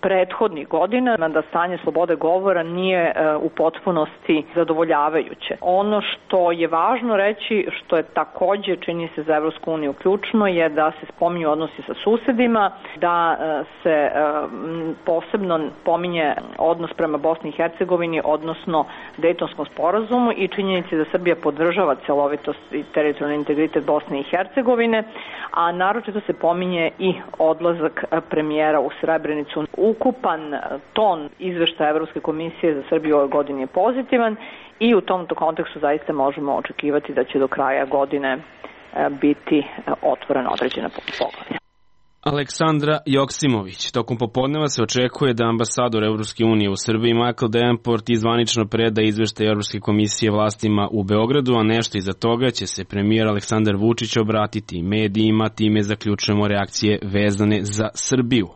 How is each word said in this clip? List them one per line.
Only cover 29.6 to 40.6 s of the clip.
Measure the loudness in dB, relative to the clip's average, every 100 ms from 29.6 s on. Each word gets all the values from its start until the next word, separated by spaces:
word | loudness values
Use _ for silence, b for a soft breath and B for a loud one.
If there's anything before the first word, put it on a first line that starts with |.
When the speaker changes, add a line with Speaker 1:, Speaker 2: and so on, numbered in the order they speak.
| -6 0
Speaker 1:
Ukupan, | 0 2 0 0 -2 -2 -4
e, | -8 -8 -10 -6
ton | 0 2 0 -6 -8
izveštaja | -8 0 -2 2 0
Evropske | 0 -2 -6
komisije | -4 -4 -6 -2 0
za | 0 0
Srbiju | 0 4 4
ove | 4
godine | 0 -2 -4
je | -4
pozitivan | 0 0 0 0 2 2 -2 B B B 0
i | 4
u | 4
tom | 2 -4 -2
kontekstu | -2 -2 -2 -6 -2
zaista | 0 0 -2
možemo | 0 0 0 -2
očekivati | -2 -4 -4 -2 -2 0
da | -2
će | 0 0
do | 0
kraja | 2 0 0
godine, | 0 0 0 0 -2 -4 -6 B B B B -4
e, | -2
biti, | 2 0 0 2 0
e, | 0 -10 -6 -2
otvorena | 0 -2 -2 -2 0
određena | -2